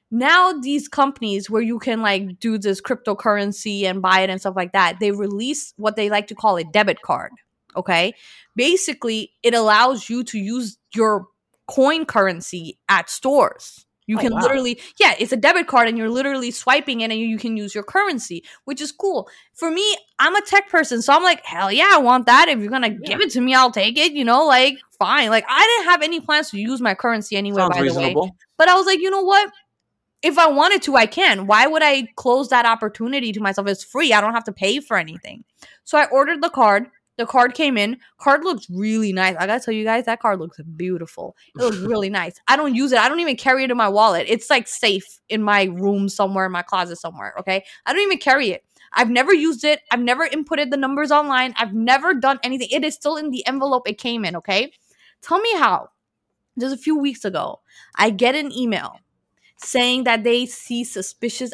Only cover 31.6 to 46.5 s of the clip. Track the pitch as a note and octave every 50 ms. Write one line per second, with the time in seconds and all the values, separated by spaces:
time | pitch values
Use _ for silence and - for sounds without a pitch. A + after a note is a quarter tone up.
31.6 | B3 D4 D#4 D#4+ D#4 D4 C#4 C4+ A#3+ - _ - - C4 B3 C4+ C#4 - C4 B3
32.6 | A#3 A#3 - A#3 A3+ G#3+ G#3+ - A3+ A#3+ C4+ C#4+ B3 A3+ G3 G#3+ G#3+ G3 F#3+ G#3
33.6 | G3 G3+ G3 F#3+ - - - C4 E4 C#4+ A3 G#3 G3+ G#3+ A3+ A#3 A3+ A3 G3 -
34.6 | G3+ G3 A#3 C#4+ D4 - A3 F#3+ E3 D#3 E3 F3 _ - - - - _ _ _
35.6 | - - _ _ _ - - D4+ D4 - A#3+ C4+ C#4 C#4+ E4+ D4 D4+ E4+ - C4
36.6 | A#3+ G#3 G3+ G3+ A#3+ - _ _ _ _ _ - A#3 A3+ - C4 B3 B3+ B3+ -
37.6 | D#4+ C#4+ C4 G#3+ G3+ G#3+ A#3+ - _ _ _ _ - C#4+ C#4 D4 D#4+ F#4+ E4+ G#3+
38.6 | - - F3 F#3 G3+ A3 A3 A3 A3 G3+ F#3 F#3 F#3+ F#3 F#3 D#3 F3+ G3 G#3+ B3
39.6 | B3 - A3+ G#3+ G#3+ A3 A3+ A#3 A#3+ A#3 A3+ A#3 - A3+ G3+ F#3 D#3+ E3+ - -
40.6 | D3+ E3 D#3+ D#3 E3+ F3+ F#3 E3+ E3+ D#3+ - - - - - _ _ _ _ A#3+
41.6 | B3 A#3+ G#3+ F#3 F#3 G#3+ A#3 G#3+ G3 F#3+ G#3 G3 E3+ E3+ - - _ - C4 C#4+
42.6 | D4+ C#4+ B3+ A#3 C4+ C#4 B3+ A#3 G#3+ B3+ D4 E4+ F4 D#4 C4 B3+ - C4+ C4 C4+
43.6 | C4+ B3+ B3 B3 A3+ G3+ G3 G#3 A3 A3 F3+ E3+ - - A3 A3+ - - C#4+ B3+
44.6 | - - - - - A3 G3+ F#3+ F3+ - - - _ _ A3 A3 G#3+ G#3 G#3 G3+
45.6 | G3 F#3+ F3 F3+ F#3+ G3+ G3+ G3+ G3 G3 - - G3+ F#3+ G3 F#3+ F#3+ F#3